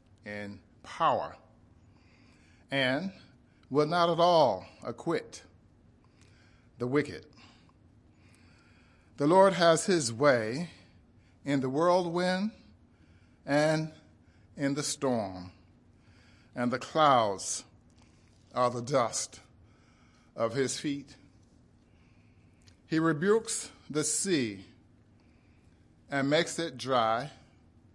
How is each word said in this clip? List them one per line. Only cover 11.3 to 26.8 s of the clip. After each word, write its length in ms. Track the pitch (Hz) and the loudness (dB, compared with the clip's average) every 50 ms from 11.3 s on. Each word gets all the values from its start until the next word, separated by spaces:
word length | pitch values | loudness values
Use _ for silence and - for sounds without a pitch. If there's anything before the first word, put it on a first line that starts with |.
| _ _ - | _ _ -4
in 160 | 135 143 139 | -2 -2 -2
the 80 | 127 131 | -2 -2
whirlwind 840 | 131 147 165 175 175 185 180 170 165 175 180 180 185 185 202 220 - - - - - _ - _ _ _ - - - _ _ _ _ _ _ | 0 2 2 4 4 2 0 -2 -2 -2 0 0 0 -2 -4 -6 -8 -12 -20 -20 -20 _ -20 _ _ _ -20 -20 -20 _ _ _ _ _ _
and 460 | - 139 147 151 156 156 156 156 156 - - - - _ _ _ _ _ _ _ _ - | -2 0 2 2 2 2 0 -2 -6 -10 -18 -20 -20 _ _ _ _ _ _ _ _ -8
in 160 | - 143 139 143 | -4 -4 -2 -2
the 100 | 147 143 | -4 -4
storm, 680 | - - - 143 131 123 113 101 95 92 90 90 92 - - - - _ _ _ - _ _ _ - - - - - - - - _ - | -6 -6 -4 -2 -2 0 -2 -4 -6 -10 -12 -14 -16 -20 -20 -20 -20 _ _ _ -20 _ _ _ -20 -20 -20 -20 -20 -20 -20 -20 _ -8
and 160 | 127 123 123 | -4 -4 -4
the 80 | 127 123 | -4 -4
clouds 840 | - - - 165 156 147 135 120 110 104 98 92 - - - - - - _ _ _ - _ - - - _ _ _ _ _ _ _ _ - | -8 -4 2 4 6 6 6 6 4 2 -2 -6 -8 -8 -10 -10 -12 -16 _ _ _ -20 _ -20 -20 -20 _ _ _ _ _ _ _ _ -2
are 160 | 123 123 123 | -2 0 0
the 120 | 117 120 | -2 -4
dust 580 | 117 120 147 131 120 110 - - - - - - - _ _ - - _ _ _ _ _ _ _ _ _ _ _ _ _ _ | -4 -2 0 0 0 0 -4 -6 -8 -10 -12 -20 -20 _ _ -20 -20 _ _ _ _ _ _ _ _ _ _ _ _ _ _
of 180 | - 117 113 113 | -6 -4 -2 -2
his 260 | 139 131 123 - - | -2 -2 -2 -4 -6
feet. 360 | - 151 143 143 143 - - - - - _ _ _ _ _ - _ _ _ _ _ _ _ _ _ _ _ - _ _ _ _ _ _ _ _ _ - - _ _ | -6 -6 -6 -6 -10 -14 -20 -20 -20 -20 _ _ _ _ _ -20 _ _ _ _ _ _ _ _ _ _ _ -20 _ _ _ _ _ _ _ _ _ -20 -20 _ _
He 120 | - 160 160 | -4 -2 0
rebukes 720 | 160 165 160 143 170 202 214 226 220 - - - - - - - - - | 2 0 0 0 2 2 2 2 0 -4 -8 -8 -8 -12 -16 -20 -16 -6
the 140 | 143 151 147 | -4 -4 -2
sea 600 | - - - - 196 180 147 123 107 101 95 95 - - - _ _ _ _ _ _ _ _ _ _ _ _ _ _ _ _ _ - _ _ _ _ _ _ _ - | -2 -4 -4 -2 0 0 0 0 -2 -6 -10 -14 -20 -20 -20 _ _ _ _ _ _ _ _ _ _ _ _ _ _ _ _ _ -20 _ _ _ _ _ _ _ -8
and 200 | 143 139 135 139 | -6 -4 0 0
makes 300 | 147 165 175 - - - | 0 0 0 -2 -6 -8
it 180 | 165 160 127 | -8 -8 -8
dry, 540 | 120 | -8